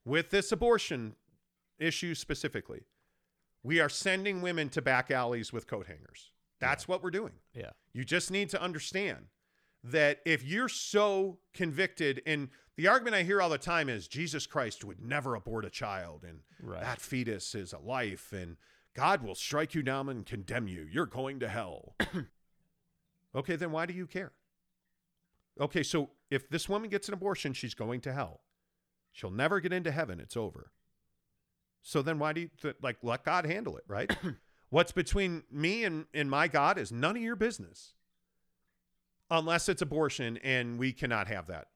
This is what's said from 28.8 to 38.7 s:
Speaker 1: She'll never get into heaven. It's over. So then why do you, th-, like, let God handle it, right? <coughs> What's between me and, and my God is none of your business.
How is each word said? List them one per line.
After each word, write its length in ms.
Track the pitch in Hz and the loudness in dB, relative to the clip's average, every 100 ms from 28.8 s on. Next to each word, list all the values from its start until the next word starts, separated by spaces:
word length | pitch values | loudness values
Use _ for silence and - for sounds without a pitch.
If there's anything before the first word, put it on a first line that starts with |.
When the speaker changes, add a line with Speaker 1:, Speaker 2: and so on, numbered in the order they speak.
| _ _ _ | _ _ _
Speaker 1:
She'll 200 | - 101 | -10 -6
never 260 | 98 151 196 | 0 2 2
get 140 | 170 | 0
into 180 | 180 165 | 0 0
heaven. 300 | 143 143 87 | -2 -2 -6
It's 160 | - 117 | -6 -4
over. 340 | 107 - - _ _ _ _ _ _ _ _ _ _ _ | -4 -6 -18 _ _ _ _ _ _ _ _ _ _ _
So 180 | - 156 | -2 0
then 200 | 139 160 | 0 0
why 120 | 151 | 0
do 100 | 156 | -2
you, 80 | 170 - | -6 -6
th-, 140 | 151 - | -8 -4
like, 180 | 127 117 | -6 -4
let 220 | 120 123 | -2 -2
God 200 | - 180 | 2 0
handle 320 | 151 190 220 - | 2 -2 -4 -8
it, 60 | - | -6
right? 280 | 101 - 220 180 123 | -4 -2 -2 -4 -8
<coughs> 280 | _ _ _ | _ _ _
What's 220 | 147 175 | 4 4
between 500 | - 165 202 190 165 - | 2 0 2 2 -2 -6
me 320 | 143 160 220 | 0 2 2
and, 240 | 214 156 156 | 0 -2 -4
and 160 | 151 143 | -2 2
my 160 | 139 165 | 4 4
God 320 | 147 151 196 | 6 6 4
is 140 | 104 | 0
none 240 | 117 151 233 | 0 0 2
of 60 | |
your 120 | 226 | -2
business. 600 | 220 220 - 87 - - _ _ _ _ _ _ _ _ | 0 0 0 -10 -16 -20 _ _ _ _ _ _ _ _